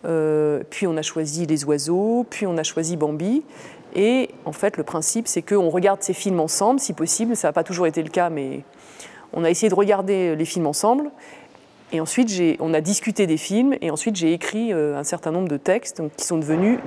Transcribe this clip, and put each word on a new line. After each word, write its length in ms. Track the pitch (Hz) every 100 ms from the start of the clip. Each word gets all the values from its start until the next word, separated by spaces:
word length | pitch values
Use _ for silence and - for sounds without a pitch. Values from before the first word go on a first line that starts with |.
| 165
euh, 560 | 165 156 151 151 147 -
puis 160 | - 190
on 100 | 160
a 60 |
choisi 460 | 151 160 156 151 165
Les 180 | 156 139
Oiseaux, 580 | 147 139 175 208 240 240
puis 160 | - 196
on 100 | 165
a 60 |
choisi 340 | 151 - 160 170
Bambi. 460 | 151 151 180 269 - - - - - -
Et 340 | 208 254 - - -
en 60 |
fait, 260 | 151 202 208
le 60 |
principe, 440 | 151 165 156 - 156
c'est 140 | 180
qu'on 280 | - 202 175
regarde 340 | 175 190 196
ces 100 | -
films 260 | 180 202 180
ensemble, 400 | 160 - 202 269
si 140 | -
possible. 420 | 180 160 - 226 226
Ça 120 | 160
n'a 60 |
pas 100 | 156
toujours 240 | 160 175 170
été 160 | 156
le 60 | 156
cas, 200 | 185 175
mais 340 | 156 135 135 - - - - - - -
on 120 | 165
a 60 | 165
essayé 200 | 175 214
de 60 | 185
regarder 600 | 202 202 190 196 180 156
les 100 | 160
films 220 | - 156
ensemble. 420 | 151 208 262 294 - - - - - - _ -
Et 60 | 160
ensuite, 300 | 160 - 240
j'ai, 280 | 190 170 151
on 160 | 160 156
a 60 |
discuté 440 | 156 202 - 202 190
des 120 | 160
films, 380 | - 208 262 269
et 80 | 170
ensuite 280 | 156 - 202
j'ai 160 | 165
écrit, 380 | 170 - 214 233
euh, 280 | 175 151 143
un 40 |
certain 280 | 147 170 165
nombre 160 | 165 185
de 100 | 143
textes, 400 | - 202 - -
donc, 140 | 156 -
qui 120 | -
sont 100 | 165
devenus 400 | 151 160 202 247